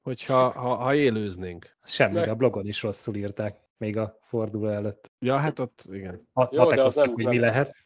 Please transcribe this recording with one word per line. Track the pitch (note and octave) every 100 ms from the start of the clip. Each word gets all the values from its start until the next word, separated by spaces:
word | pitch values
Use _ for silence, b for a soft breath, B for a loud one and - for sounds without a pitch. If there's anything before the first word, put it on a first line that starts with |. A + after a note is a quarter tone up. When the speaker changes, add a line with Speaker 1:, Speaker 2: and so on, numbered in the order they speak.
Speaker 1:
hogyha, | C3+ B2 - C3 B2+
ha, | B2+ B2 A#2+
ha | B2+ C#3+
élőznénk. | C#3 A2 G#2 F2+ F#2 F2 - _
Speaker 2:
Semmi, | - - A2+
Speaker 3:
Meg | G2+ G#2
Speaker 2:
de |
a | A2+
blogon | B2 G#2 G2+
is | G#2
rosszul | A2 G2+ - G#2
írták, | G2+ G2+ G#2+ - _ -
még | G#2+ G#2+
a | G#2+ -
forduló | _ A#2 A2 G#2+ G#2+
előtt. | G#2 G#2 - - _
Speaker 1:
Ja, | A#2+ C#3
hát | D#3 C#3+
ott | B2 - -
igen. | G2 F#2+ F#2 -
Speaker 2:
Ma-, | - B2
Speaker 3:
Jó, | D3
de |
az | E3
Speaker 2:
matekoztak, | C3+ C3 C3+ C3+
Speaker 3:
nem, |
Speaker 2:
hogy | A#2
Speaker 3:
nem. | A#2+
Speaker 2:
mi | A#2+
lehet. | A#2 A#2+ C#3+ -